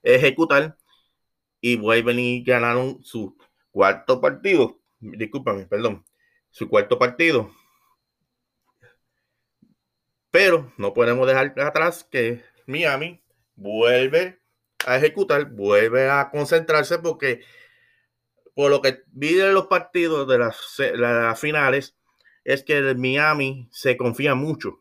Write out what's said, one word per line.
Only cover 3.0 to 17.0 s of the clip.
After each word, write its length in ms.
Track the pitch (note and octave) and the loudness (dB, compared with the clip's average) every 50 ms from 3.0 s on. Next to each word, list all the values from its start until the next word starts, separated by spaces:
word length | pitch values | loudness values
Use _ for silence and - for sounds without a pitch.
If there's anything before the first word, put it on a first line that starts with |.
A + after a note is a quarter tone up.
| _ | _
su 340 | - - A2+ G#2 F#2+ _ _ _ _ _ _ _ _ | -14 -12 -12 -12 -12 _ _ _ _ _ _ _ _
cuarto 520 | _ F#2+ G2 G2 G2 - - - C3 B2+ | _ 2 4 4 4 0 0 0 0 2
partido. 580 | - - C#3+ C#3+ - G3 F#3+ D#3 A#2+ - - _ _ _ _ _ | 2 -2 -2 -2 0 0 2 2 2 0 -2 _ _ _ _ _
Discúlpame, 680 | A2 G#2+ - G#2+ A2+ G#2+ - B2 B2+ A#2 G#2 G2 F#2+ | -20 -18 -10 -10 -10 -8 -8 -8 -6 -6 -6 -6 -6
perdón. 400 | F#2+ G#2 G#2 A#2 A2+ G2+ F2 _ _ _ _ _ _ _ _ _ _ | _ -6 -4 -4 -4 -6 -6 _ _ _ _ _ _ _ _ _ _
Su 180 | _ - A2 - | _ -12 -8 0
cuarto 280 | G#2+ G#2 G2+ - B2 | 0 0 2 2 0
partido. 540 | A#2+ B2 B2 A#2+ - E3+ E3 D3+ A#2+ G#2 - _ _ _ _ _ _ _ _ _ _ _ _ _ _ _ _ _ _ _ _ _ _ _ _ _ _ _ _ _ _ _ _ _ _ _ _ _ _ _ _ _ _ _ _ _ _ _ _ _ _ _ _ _ _ _ _ | 0 0 -2 0 0 0 2 2 0 -2 -4 _ _ _ _ _ _ _ _ _ _ _ _ _ _ _ _ _ _ _ _ _ _ _ _ _ _ _ _ _ _ _ _ _ _ _ _ _ _ _ _ _ _ _ _ _ _ _ _ _ _ _ _ _ _ _ _
Pero 420 | - F3 G3 F#3+ E3+ D#3+ C#3 B2 _ | 2 4 4 4 2 2 -2 -8 _
no 160 | - G2+ G2+ - | -6 -6 -4 2
podemos 340 | A#2+ A#2+ A#2 A#2+ B2+ C3 | 2 2 2 2 2 2
dejar 260 | C3 C3 C3 C#3 C#3+ C#3 C3+ | 2 2 2 0 -2 -2 -4
atrás 460 | C#3+ D3 D3 D#3 D#3+ F3 E3+ - - _ | -4 -2 -2 -2 -2 -2 -4 -6 -18 _
que 340 | - C3 A#2 A2+ A#2+ A#2+ - _ _ _ _ | -4 -2 -2 -2 -4 -8 -12 _ _ _ _
Miami 560 | - C3 D#3 E3+ D3+ C3+ C3+ D#3 E3+ F3 _ _ _ _ _ _ _ _ | -10 -6 -4 -2 -2 -2 -4 -6 -10 -12 _ _ _ _ _ _ _ _
vuelve 840 | - G2 G2+ G#2+ A2 A#2 A#2+ B2 B2+ C3 C3+ C#3+ E3 F#3 F#3 F#3 _ _ _ _ _ _ _ _ _ - | -16 -12 -8 0 2 4 4 4 4 2 2 2 0 0 -2 -8 _ _ _ _ _ _ _ _ _ -4
a 100 | B2+ B2 | -2 0
ejecutar, 540 | C3 D3+ D#3+ - G3 G3 - D3 C#3+ D3 D3 | 2 2 0 0 -2 -2 0 0 0 0 -4
vuelve 600 | A#2+ G2+ G2 G2+ G2+ G#2 A2 A2+ A#2+ B2+ C3+ C3 | -8 -6 0 4 4 4 4 4 2 2 2 2
a 200 | C#3+ C#3+ C#3 - | 2 0 0 -2
concentrarse, 680 | - D3 C#3+ - E3+ E3 D#3+ D#3+ D#3 D3+ C#3+ C#3 E3+ | -4 -6 -2 0 0 0 2 2 0 0 0 0 -4
porque 420 | E3+ | -4